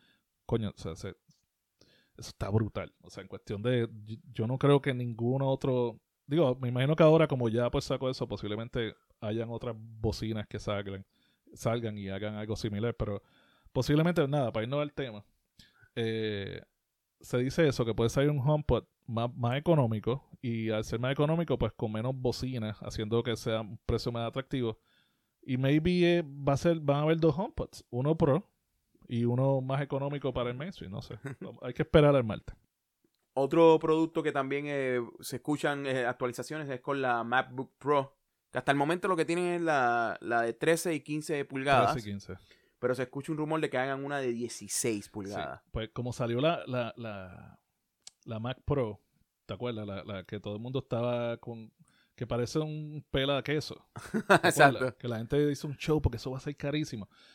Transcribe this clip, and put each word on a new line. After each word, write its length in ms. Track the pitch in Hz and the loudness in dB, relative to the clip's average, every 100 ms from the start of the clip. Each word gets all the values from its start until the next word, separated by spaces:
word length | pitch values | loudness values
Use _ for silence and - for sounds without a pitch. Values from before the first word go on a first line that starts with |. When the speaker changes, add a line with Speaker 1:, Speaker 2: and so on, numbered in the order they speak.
| _ _ _ _ - | _ _ _ _ -4
Speaker 1:
Coño, 240 | 117 107 | -2 -2
o 120 | - | -6
sea, 140 | - 80 | -10 -10
se, 140 | 98 | -12
eso 1200 | - _ _ _ _ _ _ _ _ _ - - | -14 _ _ _ _ _ _ _ _ _ -18 -18
está 200 | - 101 | -8 -2
brutal. 440 | 107 107 104 82 - | 0 0 -4 -10 -14
O 80 | - | -20
sea, 120 | - | -18
en 40 | 95 | -16
cuestión 340 | - - 101 | -16 -10 -4
de, 280 | 113 127 117 113 104 | 0 0 -2 -6 -14
yo, 100 | 113 - | -16 -12
yo 160 | 117 113 | -6 -4
no 100 | 131 | 2
creo 240 | 143 143 | 4 4
que 120 | 139 | 4
ningún 480 | 123 120 113 117 131 | -2 -4 -2 0 0
otro... 580 | 135 135 139 127 120 113 _ _ - | 0 0 0 0 0 -4 _ _ -2
Digo, 280 | 147 143 127 | 2 2 2
me 80 | 123 | -2
imagino 260 | 123 131 156 | 0 2 6
que 80 | |
ahora 240 | 160 160 151 | 8 8 6
como 220 | 135 120 | 2 0
ya 200 | 110 120 | 2 0
pues 140 | 143 - | 0 -2
sacó 240 | 131 131 | -2 -2
eso, 160 | 127 120 | -2 -4
posiblemente 680 | 101 104 104 117 127 110 - _ _ | -6 -6 -6 -6 -4 -4 -6 _ _
hayan 280 | 110 110 113 | -6 -4 -4
otras 260 | 113 123 113 | -6 -8 -10
bocinas 720 | 113 110 110 101 110 110 104 | -12 -4 -2 0 -2 -4 -6
que 120 | 107 | -8
salgan, 460 | - 101 98 98 98 _ _ _ _ | -4 -4 -4 -10 -12 _ _ _ _
salgan 440 | - 120 117 113 107 | -6 -2 -2 -4 -6
y 120 | 98 | -8
hagan 260 | 98 104 107 | -6 -6 -6
algo 200 | 107 107 | -6 -4
similar, 360 | 113 101 117 113 | -4 -2 -4 -4
pero 260 | 104 101 - _ _ _ _ | -6 -6 -10 _ _ _ _
posiblemente, 560 | - 123 147 165 170 139 | -2 2 4 4 2 2
nada, 240 | 147 123 | 0 0
para 140 | 110 113 | -2 -2
irnos 160 | 143 | -4
al 100 | 147 | -4
tema, 320 | - 135 104 - _ _ _ - _ _ - | -6 -8 -10 -16 _ _ _ -20 _ _ -4
eh, 640 | 113 110 110 104 98 87 - _ _ _ _ _ | -2 -2 -2 -2 -6 -10 -14 _ _ _ _ _
se 160 | - 127 | -4 0
dice 300 | 127 151 160 | 0 4 4
eso, 180 | - 117 | 4 0
que 80 | |
puede 160 | 107 117 | 2 2
salir 200 | 135 143 | 2 2
un 100 | 147 | 2
HomePod 440 | 127 151 147 131 - _ - | 2 2 4 0 0 _ -8
más, 260 | 113 120 | -4 -4
más 240 | 127 120 131 | -2 -2 0
económico, 680 | 151 160 120 110 104 131 - - | 4 6 6 2 -2 -4 -6 -8
y 300 | 123 117 110 | -4 -2 -2
al 120 | 107 | -2
ser 160 | 110 113 | -2 -2
más 140 | 123 | -2
económico, 440 | 139 151 165 170 123 | 0 2 2 0 0
pues 140 | 113 | 0
con 200 | - 117 | -2 -4
menos 220 | 110 117 | -2 -4
bocinas, 640 | 135 127 113 127 127 110 101 | -2 -2 -2 -4 -4 -6 -6
haciendo 420 | - - 107 117 | -10 -6 0 0
que 140 | 120 113 | 0 -4
sea 240 | - 110 | -2 -4
un 160 | 110 113 - | -4 -8 -2
precio 260 | 117 - | -2 0
más 160 | 117 117 | -4 -4
atractivo. 500 | 135 127 139 117 107 _ _ _ _ _ _ | -6 -4 -2 -2 -4 _ _ _ _ _ _
Y 140 | - 127 | -4 0
maybe, 640 | 135 151 160 180 175 170 | 4 4 4 4 4 4
eh, 40 | |
va 320 | 156 139 139 | 0 -2 0
a 40 | 139 | 2
ser, 240 | 170 165 | 4 2
van 160 | 147 143 | 2 2
a 40 | |
haber 140 | 151 165 | 4 4
dos 160 | 160 147 | 4 2
HomePods, 480 | 226 - - - - | -2 -6 -8 -10 -8
uno 260 | 120 139 165 | -2 0 4
Pro 320 | 160 139 - _ _ _ _ _ - | 4 4 0 _ _ _ _ _ -6
y 160 | 120 | 0
uno 380 | 120 123 135 135 | 2 2 2 2
más 200 | 131 135 | 0 -2
económico 520 | 139 135 139 147 135 | -2 -4 -4 -4 -2
para 160 | 127 120 | -2 -2
el 80 | 123 | -4
mainstream, 340 | 156 - 80 | -8 -10 -10
no 100 | 98 | -10
sé. 160 | - 107 | -10 -12
Speaker 2:
<laughs> 380 | 135 139 - 117 | -10 -10 -12 -10
Speaker 1:
Hay 120 | 127 | -8
que 100 | - | -4
esperar 300 | - 165 147 | 4 8 8
al 120 | 139 113 | 6 2
martes. 320 | 95 - - _ _ _ _ _ _ _ - | -4 -10 -18 _ _ _ _ _ _ _ -2
Speaker 2:
Otro 440 | 135 165 165 160 | 4 8 8 8
producto 420 | 160 160 160 160 | 6 2 2 0
que 120 | 151 | -2
también, 320 | 139 135 143 147 | -2 -2 -4 -4
eh, 320 | 143 131 123 117 - | -2 0 -2 -4 -10
se 160 | - 123 | -10 -8
escuchan, 480 | - 147 156 143 139 | -4 -2 0 -2 -2
eh, 180 | 131 120 | -2 -2
actualizaciones 640 | 123 127 120 123 156 143 | -2 -4 -6 -8 -8 -8
es 120 | 127 | -8
con 200 | - 139 | -4 -2
la 220 | 131 120 | 0 0
MacBook 480 | 117 127 131 127 127 _ | 2 0 0 -6 -10 _
Pro, 400 | 139 147 135 _ _ _ _ | 0 2 0 _ _ _ _
que 80 | 131 | -4
hasta 120 | 135 | 0
el 60 | 139 | 2
momento 300 | 143 175 190 | 2 0 0
lo 80 | 180 | 0
que 100 | 156 | 0
tienen 200 | 170 175 | 0 0
es 160 | 175 | -2
la, 540 | 165 147 123 120 117 92 | 0 2 2 2 0 -4
la 200 | 95 117 | -2 0
de 100 | 117 | 0
trece 400 | 113 151 165 185 | 0 2 2 0
y 60 | 151 | -4
quince 420 | - 151 151 151 | -4 -6 -4 -4
pulgadas. 500 | 139 135 135 139 104 | -4 -4 4 4 4
Speaker 1:
Trece 140 | 139 104 | 2 -4
y 40 | |
quince. 220 | 101 - 95 - - _ _ | -10 -10 -16 -16 -20 _ _
Speaker 2:
Pero 160 | 123 | -2
se 100 | 127 | -2
escucha 280 | 123 143 139 | -4 -8 -6
un 60 | 151 | -6
rumor 200 | 151 156 | -2 -2
de 80 | 151 | -2
que 80 | 135 | -2
hagan 260 | 131 135 139 | -2 -4 -4
una 140 | 143 | -4
de 120 | 131 | -2
dieciséis 800 | 117 117 - 101 - 123 107 - | -2 -6 -8 -8 -2 -2 -2 -6
pulgadas. 520 | 107 98 98 71 65 | -10 -8 -8 -8 -10
Speaker 1:
Sí, 60 | _ | _
pues 180 | - 110 | -8 -8
como 240 | - 123 | -6 -6
salió 260 | 113 120 117 | -4 -2 0
la, 240 | 151 165 135 | 0 0 -4
la, 260 | 127 117 - | -4 -4 -8
la, 640 | 117 101 92 87 - - _ _ _ _ - - - | -10 -10 -12 -16 -20 -20 _ _ _ _ -20 -20 -12
la 140 | 110 | -8
Mac 220 | 117 131 | -8 -8
Pro, 380 | - 143 113 104 _ _ _ _ - | -2 -2 -2 -6 _ _ _ _ -12
¿te 80 | 98 | -8
acuerdas? 320 | 123 110 104 | -6 -6 -6
La, 160 | 98 | -8
la 200 | 92 98 90 | -8 -10 -10
que 140 | 104 | -10
todo 140 | 104 104 | -8 -8
el 60 | |
mundo 180 | 120 131 | -6 -6
estaba 580 | - 120 120 120 120 117 | -4 -2 0 -2 -2 -6
con, 360 | - 117 110 _ _ _ _ | -10 -14 -16 _ _ _ _
que 140 | - 117 | -12 -4
parece 320 | 120 120 156 | -2 -2 -2
un 440 | 156 151 151 151 - | -2 -6 -8 -12 -4
pela 280 | 139 135 143 | 0 2 0
de 60 | |
queso. 440 | 123 151 - - - - | 0 -2 -4 -10 -16 -16
Speaker 2:
<laughs> 160 | - | -6
Speaker 1:
¿Te 60 | 214 | -4
acuerdas? 240 | - 185 180 | 4 6 6
Speaker 2:
Exacto. 520 | - 143 113 127 - | 8 8 8 0 -4
Speaker 1:
Que 100 | 123 | -6
la 100 | 113 | -6
gente 340 | 120 143 147 | -2 0 2
hizo 160 | 143 156 | 0 -6
un 80 | 135 | -6
show 240 | - 156 | 0 2
porque 180 | - 113 | 2 -2
eso 120 | - | -6
va 80 | 127 | -8
a 40 | |
ser 140 | - 147 | -8 -8
carísimo. 540 | 143 151 156 117 98 _ - | -4 -2 -4 -6 -12 _ -20